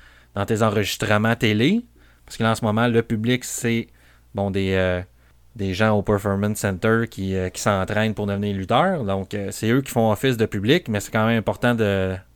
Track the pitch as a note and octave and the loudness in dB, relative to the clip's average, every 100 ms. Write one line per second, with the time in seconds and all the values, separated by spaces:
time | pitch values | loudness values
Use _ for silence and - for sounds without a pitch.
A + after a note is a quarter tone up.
0 | - - _ G2+ G2+ A2 A2+ G#2 F#2+ - | -20 -20 _ -6 -2 2 2 2 -2 -2
1 | G#2 G#2 A2 A#2 A2+ G#2 C3 A3+ - _ | 0 2 2 2 2 2 2 0 -4 _
2 | - _ - - A2+ A2 A2+ G#2+ A#2+ A2+ | -20 _ -14 -2 0 2 0 2 2 2
3 | A#2 A2+ A2+ B2 - - A#2 A#2 - - | 2 0 0 -2 -2 -6 -2 -2 -4 -12
4 | _ _ _ G2+ G2 G2 F#2+ F#2+ F#2 F2+ | _ _ _ -4 -2 0 0 2 2 0
5 | F2+ _ _ _ _ - G2 F2+ A2 G#2 | -4 _ _ _ _ -8 -4 0 2 2
6 | F#2+ G#2 G2+ G2 G#2 G#2+ G#2 F#2 A2 A2+ | 2 0 2 0 0 -2 -2 0 2 2
7 | A2+ - F#2+ F#2+ F2+ - A2+ G2 F#2 G#2 | 0 -4 -4 -2 -4 -2 0 0 0 0
8 | A2 G#2 G#2 G2 G#2 G2 F#2 A#2+ F3+ F3 | 0 -2 -2 -2 -2 -4 0 2 2 0
9 | G#2 F#2+ F#2+ G2+ G2 - A2 B2+ C3+ B2 | -2 -4 -4 -6 -6 -4 0 0 0 0
10 | A2+ G#2 C3+ A#2 G#2+ G#2 G#2 E3+ - G#2+ | 2 2 0 0 0 0 2 0 0 -4
11 | - A2+ A2 A2+ G#2 G2+ B2 A#2+ G#2+ G2 | -2 0 2 0 -2 -2 0 2 2 0
12 | F#2+ F#2 - | -2 -4 -10